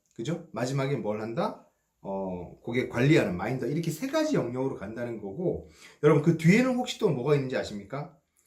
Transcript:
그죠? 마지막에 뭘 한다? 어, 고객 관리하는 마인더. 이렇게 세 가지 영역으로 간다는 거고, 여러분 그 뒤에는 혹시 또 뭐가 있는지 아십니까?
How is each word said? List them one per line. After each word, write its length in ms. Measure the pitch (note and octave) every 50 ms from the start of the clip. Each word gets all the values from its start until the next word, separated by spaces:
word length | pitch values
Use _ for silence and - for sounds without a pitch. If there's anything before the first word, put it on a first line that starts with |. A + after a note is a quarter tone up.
| _ _ _
그죠? 320 | - A2+ C3 E3+ E3 - -
마지막에 460 | - A2+ B2+ C3 C#3 C#3 C3+ C#3 C#3+
뭘 240 | A#2+ G2+ G#2 G#2 G#2+
한다? 480 | A2+ A2+ A#2 - G#2 - - - - _ _ _ _ _ _ _
어, 560 | - G2 G2 G2 F#2+ F#2 F2+ F2 E2+ - - - -
고객 260 | A#2 A#2 B2+ A#2+ -
관리하는 480 | - A#2 B2+ C#3+ D#3 C#3+ A2+ G2+ F2+
마인더. 300 | F2 F#2+ A2+ C3 C3 A#2+
이렇게 240 | B2+ D3 E3 E3 E3+
세 160 | D#3+ - B3+
가지 280 | C4+ D4 D#4+ D#4 D4+ C#4
영역으로 400 | E3+ B2 A#2 B2 B2+ C3+ C3+ -
간다는 460 | - F#2+ G#2 A2 A#2+ A#2+ A#2+ A#2 G#2
거고, 480 | G2+ G2 G2 D#3 F3+ D#3 - - - - - - - - - -
여러분 220 | - D3+ D#3 D3 D3
그 140 | E3+ D#3+
뒤에는 380 | - D#3+ E3 G3 A#3+ B3+ C4 B3
혹시 240 | B3 A3 - - -
또 100 | A#3+ F#3
뭐가 260 | C3+ B2 B2 D3+ D3
있는지 200 | C#3 C3 B2+ B2+
아십니까? 640 | G#2+ G2 G2+ G#2 G2+ G2 - C3 C#3+ D3 - - _ _ _ _ _ _